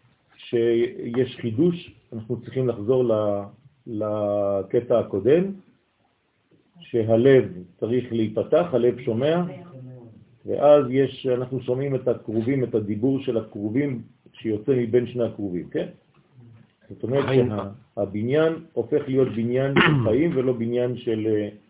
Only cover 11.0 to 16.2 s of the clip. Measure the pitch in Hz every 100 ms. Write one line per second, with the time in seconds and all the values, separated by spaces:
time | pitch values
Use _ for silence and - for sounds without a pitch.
11 | 131 - 131 123 127 131 - 127 139 131
12 | 127 113 - 110 113 139 120 113 101 107
13 | 131 135 135 113 107 107 104 120 147 120
14 | - _ _ - 113 104 - 127 117 123
15 | 113 120 113 - 101 87 69 151 170 -
16 | _ _